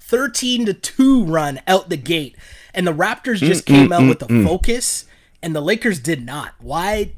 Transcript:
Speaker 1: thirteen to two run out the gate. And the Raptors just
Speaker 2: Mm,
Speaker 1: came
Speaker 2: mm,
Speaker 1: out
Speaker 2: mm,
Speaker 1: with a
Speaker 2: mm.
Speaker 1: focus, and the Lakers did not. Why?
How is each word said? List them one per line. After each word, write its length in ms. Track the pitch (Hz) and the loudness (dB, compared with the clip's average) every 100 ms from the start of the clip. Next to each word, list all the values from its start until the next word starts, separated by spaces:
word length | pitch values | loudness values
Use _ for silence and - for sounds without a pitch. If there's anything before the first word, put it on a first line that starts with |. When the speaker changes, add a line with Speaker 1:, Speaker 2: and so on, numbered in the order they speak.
Speaker 1:
thirteen 640 | - 233 269 - 254 247 220 | -4 -2 -2 -4 -2 -2 -2
to 60 | |
two 500 | - - - 262 262 | -4 -4 2 4 4
run 360 | 170 160 147 139 - | 2 -2 -4 -4 0
out 240 | 190 175 | 0 0
the 60 | 160 | -6
gate. 380 | 123 165 135 - - - - | -4 -4 -4 -14 -20 -20 -10
And 140 | - 180 | -4 -2
the 80 | |
Raptors 440 | 156 190 240 262 214 | 0 -2 -4 -4 0
just 260 | 151 175 | 0 0
Speaker 2:
Mm, 20 | - | 4
Speaker 1:
came 220 | 139 131 | 6 6
Speaker 2:
mm, 40 | |
Speaker 1:
out 80 | 120 | 6
Speaker 2:
mm, 60 | 131 | 4
Speaker 1:
with 140 | - | 2
a 40 | - | 0
Speaker 2:
mm. 180 | 117 | 2
Speaker 1:
focus, 600 | 98 175 - 240 - - - _ _ _ | 2 2 0 0 -4 -8 -12 _ _ _
and 120 | 170 | -8
the 60 | 156 | -4
Lakers 380 | 147 226 240 170 | -2 -2 -2 -4
did 240 | 123 147 120 | -4 -6 -8
not. 280 | 147 - - | -12 -14 -16
Why? 540 | 120 156 190 214 202 | -10 -6 -4 -4 -6